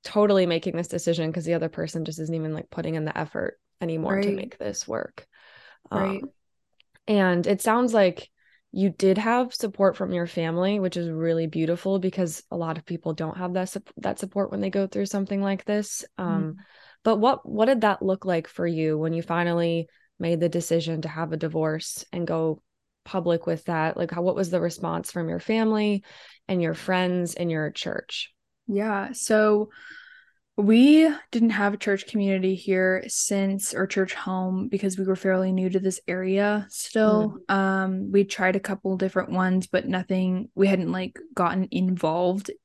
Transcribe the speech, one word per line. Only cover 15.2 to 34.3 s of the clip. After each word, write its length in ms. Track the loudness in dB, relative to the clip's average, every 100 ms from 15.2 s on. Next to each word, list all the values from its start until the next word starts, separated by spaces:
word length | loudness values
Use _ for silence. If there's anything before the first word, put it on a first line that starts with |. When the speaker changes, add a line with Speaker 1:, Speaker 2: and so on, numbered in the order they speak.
| -2 -2
Speaker 1:
like 200 | -2 -2 -2
this. 380 | -2 -2 -8 -10 -8
Um, 260 | -2 0
Speaker 2:
Mm-hmm. 160 | -2 -6 -16 -20 -20 _
Speaker 1:
but 140 | 0 4
what, 300 | 4 2 -4
what 180 | 0 4
did 160 | 4
that 200 | 2 2
look 240 | 0 -2 0
like 220 | -2 -2
for 180 | -4 -2
you 320 | 0 0 0
when 160 | 0
you 80 | -2
finally 680 | -2 0 2 2 2 0 -4 _ _ _
made 220 | -2 2
the 100 | 2
decision 540 | 0 0 0 0 -4
to 40 | -6
have 260 | -6 -6
a 40 | -4
divorce 680 | -4 -2 -2 -2 -8 -14 -10
and 140 | -6 -2
go 380 | 0 -2 -4 _ _ _ _ -8
public 400 | -4 0 0 0
with 200 | -6 -2
that? 300 | 0 0 -2
Like, 140 | -4
how, 140 | -2
what 120 | -2 0
was 140 | 0
the 120 | 0
response 500 | -2 -2 -4 -4 -6
from 180 | -6 -4
your 100 | -6
family 640 | -2 0 2 2 2 -2 -4 -20 -20 -20 -4
and 120 | -2
your 140 | 0
friends 640 | -2 -2 0 2 0 -2 -2
and 160 | -2
your 180 | -2 -4
church? 640 | -6 -6 -8 -8 -10 -10 _ _ _ -4
Speaker 2:
Yeah. 460 | -2 0 -2 -4
So 580 | -8 2 4 6 4 0 -8 -20 -20 -20 -20 _ _ _ 0
we 540 | 6 8 10 8 6 2 -4
didn't 180 | 2 2
have 240 | 4 0
a 40 | 0
church 280 | -2 -2 0
community 480 | 0 2 2 0
here 500 | -2 0 2 4 2 -2
since, 680 | -4 -2 0 0 0 -4
or 140 | -2 -2
church 260 | 0 -2
home, 540 | -2 -4